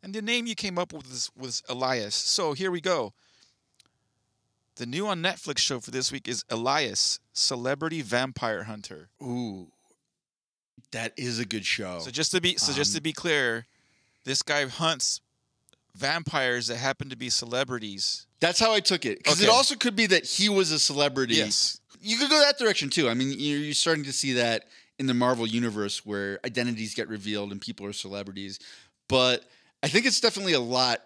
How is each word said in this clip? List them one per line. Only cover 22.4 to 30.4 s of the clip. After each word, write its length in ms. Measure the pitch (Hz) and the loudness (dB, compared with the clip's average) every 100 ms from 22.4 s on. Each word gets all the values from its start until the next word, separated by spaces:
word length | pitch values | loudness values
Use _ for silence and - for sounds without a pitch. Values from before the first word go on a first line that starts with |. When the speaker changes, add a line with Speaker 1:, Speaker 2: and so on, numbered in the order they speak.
Speaker 2:
that 180 | 285 285 | 6 6
direction 300 | 226 196 143 | 2 2 0
too. 220 | - 135 | 2 2
I 40 | |
mean, 240 | 117 131 139 | 2 0 -2
you're, 200 | 147 147 | -2 -2
you're 160 | 151 | -2
starting 300 | 143 - 160 | 0 2 2
to 80 | 139 | 0
see 200 | 135 143 | -4 0
that 360 | 123 120 113 - - _ _ | 2 2 2 -4 -20 _ _
in 80 | 131 | 0
the 80 | |
Marvel 320 | 123 123 123 113 | 4 4 4 2
universe 580 | 113 120 107 101 - - | 0 0 0 -4 -4 -6
where 340 | 104 98 98 - | -4 -4 -4 -6
identities 480 | 104 120 113 110 | -2 -2 -2 -6
get 140 | - 117 | -6 -6
revealed 440 | 110 98 104 101 | -6 -4 -4 -4
and 80 | 98 | -8
people 240 | - 110 | -10 -10
are 80 | 101 | -10
celebrities. 680 | 101 95 101 101 98 98 98 - - - _ _ | -10 -8 -8 -10 -10 -12 -14 -18 -20 -20 _ _
But 380 | 131 127 123 - _ _ _ | 4 4 4 -2 _ _ _
I 60 | 139 | 0
think 180 | 156 247 | 2 4
it's 120 | 202 | 4
definitely 360 | 233 202 | 2 0